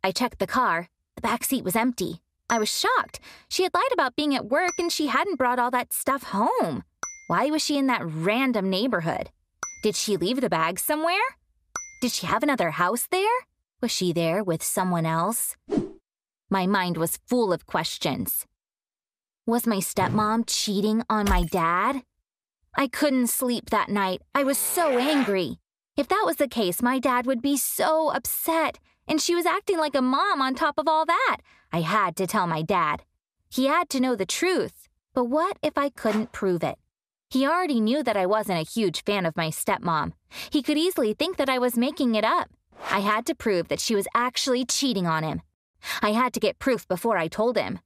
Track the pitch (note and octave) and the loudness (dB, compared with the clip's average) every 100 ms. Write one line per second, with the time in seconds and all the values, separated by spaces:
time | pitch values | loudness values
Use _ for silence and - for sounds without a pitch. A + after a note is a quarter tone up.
0 | F#3+ F#3 B3 - F#3+ A#3+ A#3+ E3+ F3 _ | -2 0 -2 -2 -2 0 0 0 -4 _
1 | _ - A3 A#3 - C4 - A3 A#3+ A#3+ | _ -8 -4 -2 -2 -4 -2 0 0 -2
2 | F#3 E3 _ _ _ A#3 G#3+ - G4+ B4+ | -6 -8 _ _ _ -2 0 0 2 2
3 | - - - - _ - F#4 F4 G#4 A#4 | -2 -10 -20 -20 _ -2 0 2 0 2
4 | C4+ - D4+ C4+ G#3 C#4 F4+ F4 E4+ - | 0 0 0 0 0 0 0 0 -2 0
5 | D4+ B3 F#4+ D4+ B3+ B3 B3 B3 - - | 0 0 0 0 0 2 0 0 -4 -4
6 | - C4+ - G3 B3 B4 A3+ C3 - _ | -2 -2 -2 0 2 2 0 -2 -8 _
7 | - - - F3 C4 D4+ - C#4+ C4+ A#3 | -14 -14 -2 0 2 0 0 0 2 0
8 | E3 D#3 E3 A3 C4+ A3+ F#3+ F#3 B3 G3+ | -2 -2 0 2 2 0 0 0 0 0
9 | E3 - - _ _ _ - - G#3+ - | -2 -4 -6 _ _ _ -14 -2 -2 -2
10 | - G3 F3 B3+ B3 E3 D#3+ F#3 - D4+ | -2 0 0 0 0 2 0 0 -2 0
11 | D#4+ F#4 B4 - _ _ _ - - - | 0 0 0 -4 _ _ _ -14 -14 -6
12 | B3 - F3 G#3 D4 C4+ E3+ D3+ F3+ A#3 | -4 -4 -2 0 2 2 0 2 0 0
13 | - F#4 G4+ B4 - _ _ _ A#3+ - | -2 0 2 0 -4 _ _ _ -4 0
14 | F3+ E3 E3 F3 G3 D#3+ - - F#3 F3 | 0 2 0 0 0 -2 -2 -2 0 0
15 | D#3+ E3 F3 A#3 - - _ - - - | 0 0 0 -2 -4 -8 _ -2 -2 -10
16 | _ _ _ _ _ G3 F3+ G3+ F3+ D#3+ | _ _ _ _ _ 0 2 0 0 -2
17 | E3 - _ B3 G#3+ E3 - F3+ D#3+ - | -2 -4 _ 0 2 0 -2 -4 -4 -4
18 | D#3 C3 - - - _ _ _ _ _ | -4 -2 -4 -6 -8 _ _ _ _ _
19 | _ _ _ _ - A#3 A#3 G3+ - - | _ _ _ _ -2 0 0 -2 -2 0
20 | F#3 G#3 G#3+ A3+ A3+ - - G3 G#3 A3 | 0 2 2 0 0 -2 0 0 2 0
21 | A3+ A3 G3+ G3+ D#3+ F#3+ E3 F3 G#3+ C#4 | 0 0 2 2 2 0 2 2 0 -2
22 | - _ _ _ _ _ _ - C4+ - | -8 _ _ _ _ _ _ -2 -2 2
23 | D4 C4 A#3 - B3+ A#3+ - G#3+ - G3+ | 2 2 0 0 -2 -2 0 -2 0 0
24 | F#3+ F#3 _ C#4 C4+ C#4 - - E4 B3 | -2 -4 _ 0 0 0 -2 0 2 2
25 | C4 D4+ A3+ G3 F3 - _ _ _ - | 2 2 2 0 -2 -6 _ _ _ -6
26 | C#4+ - - E4 C#4 A#3 F#3+ E3+ B3 C4 | 0 2 0 0 -2 0 0 0 0 2
27 | C4+ B3 B3 C4 C#4 C#4+ - - - D#4 | 2 0 0 0 0 0 -2 0 2 2
28 | D#4+ C4+ - - - E4 D4+ - _ _ | 2 -2 -4 -4 0 0 0 -4 _ _
29 | - D4+ - E4+ F4 F4 - F4+ D4+ C#4 | -2 -2 0 0 2 0 0 0 2 2
30 | B3+ C4+ G4 E4 C4 C4 D#4+ C#4+ D4+ D#4 | 2 2 0 2 0 0 0 0 2 2
31 | D#4+ E4+ B4+ G#3+ _ _ _ E3 D#3+ G#3+ | 4 2 2 -2 _ _ _ -4 0 2
32 | F#3+ E3 F#3+ A3 F3 D#3+ D#3+ F#3+ D#3 D3 | 2 0 -2 0 0 -2 0 2 2 -2
33 | - _ _ _ _ - C4+ D#4 F4 C4+ | -8 _ _ _ _ -2 2 2 0 0
34 | B3+ A#3 F#3 - F4 F4 D#3 - - _ | 0 0 -2 -2 0 0 -2 -6 -20 _
35 | _ - A#3+ D4 F4 - D4+ D4 C#4+ - | _ -4 0 0 0 -2 -4 0 -2 -2
36 | A3 G#3+ A3 - G3 F3 D#3 - _ _ | -2 0 -2 -4 -2 0 -2 -6 _ _
37 | _ _ _ B3+ C4+ E4+ F#4 B3 G#3+ C#4 | _ _ _ 0 2 2 2 2 2 2
38 | B3 G#3 F#3 G#3+ G3+ F3 D#3+ - G3+ D3+ | 0 0 2 2 0 -2 -2 0 0 0
39 | - G3+ E3+ D#3+ D#3+ - - G3 F3 D#3+ | -2 0 0 -2 -4 -4 -2 -2 0 0
40 | D#3+ - _ - - D#4 B3 D4+ E4+ F4+ | -2 -8 _ -16 -4 -2 0 0 0 0
41 | A3+ G#3+ D#4+ F4+ C#4 C4 B3 A#3 B3 D4+ | 0 0 -4 -2 0 2 0 2 0 0
42 | C4 A3 A3 E4+ - _ _ - - G3+ | 0 2 2 0 -2 _ _ -16 -4 -2
43 | G3+ G#3+ A#3+ D#4 A#3 F#3 E3 D3 - G#3+ | 0 0 -2 -2 0 0 0 -4 0 0
44 | G3 - B3 - - B3 B3+ - C4+ G3 | 0 0 0 -2 0 0 0 0 0 0
45 | F3 D#3+ D#3 D#3 - _ _ _ - - | 0 0 -2 -6 -10 _ _ _ -10 -2
46 | G#3+ A3 B3+ - G#3 - - A#3 - F3+ | 0 2 0 0 -2 -2 -2 -2 -2 -4
47 | A#3 G3+ D#3+ - A3+ A3 G#2 F#3 | 0 0 -2 0 0 0 -4 -8